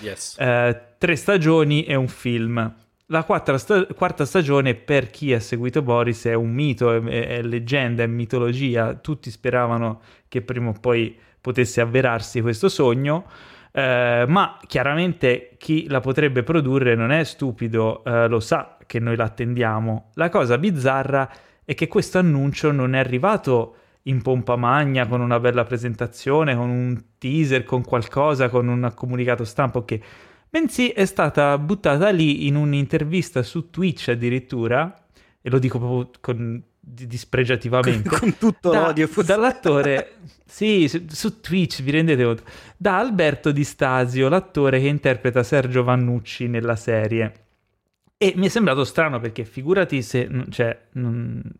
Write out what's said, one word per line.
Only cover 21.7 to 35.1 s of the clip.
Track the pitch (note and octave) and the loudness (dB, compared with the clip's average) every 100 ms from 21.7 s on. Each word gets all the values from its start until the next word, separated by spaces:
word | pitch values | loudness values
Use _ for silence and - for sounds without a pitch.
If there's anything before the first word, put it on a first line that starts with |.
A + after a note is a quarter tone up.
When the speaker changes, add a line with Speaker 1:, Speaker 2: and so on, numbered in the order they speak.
Speaker 2:
che | - D#3 | -4 -2
questo | G#3+ - F#3 | -2 0 2
annuncio | F3+ C#3 C#3 - D3+ | 4 2 0 0 0
non | C#3+ B2+ | 2 0
è | C3+ | 0
arrivato | C3 B2+ F#3+ G#3+ C#3 B2 A2+ - _ _ C3+ | 0 0 0 0 2 0 0 -8 _ _ -4
in | C3 | -2
pompa | C3 B2+ A2+ B2 | 0 0 0 0
magna, | A#2+ C#3+ C#3+ C3 A2+ | 2 2 2 0 0
con | B2 | 0
una | A#2+ A#2+ | 0 2
bella | B2 B2 | 2 2
presentazione, | A#2+ B2 B2 A2 A#2 - C3+ D3 D#3 A#2+ | 0 -2 -4 -6 -8 -6 0 2 2 0
con | B2 | -2
un | B2 B2 A#2+ - _ | -2 -2 -4 -8 _
teaser, | B2+ D#3 D3 C3 | -4 0 2 0
con | - B2+ | 0 -2
qualcosa, | B2 B2 A2 C3+ D3+ C3+ B2+ | 0 -2 -2 0 0 2 2
con | B2 B2 | 2 0
un | B2 B2 | 0 -2
comunicato | - B2+ B2 B2 A#2+ | -6 -6 -2 -2 -2
stampa, | A2 - C3 B2 | -2 -2 -2 -2
ok. | A2 A2 - - - _ _ | -4 -6 -8 -20 -20 _ _
Bensì | D#4+ D#4+ - B3 | -2 -2 0 0
è | - | 0
stata | F#3+ - D#3 D3 C#3+ C#3+ | -2 0 0 2 2 2
buttata | D3 G#3 D#3+ C#3+ G3+ | 0 -2 0 2 2
lì | F3+ D#3 D3+ C#3+ | 2 2 0 0
in | D3 | 0
un'intervista | D3 C#3+ C3+ D#3 D3+ F3+ - B2+ | 0 0 0 -2 -2 -2 -2 -4
su | A#2+ E3+ - | -4 -6 -8
Twitch | D#3+ F#3 - - | -4 -2 -2 -4
addirittura, | A#2 A#2+ B2+ B2+ B2 A2+ B2+ E3+ - _ | -2 -2 -4 -4 -4 -2 0 -2 -8 _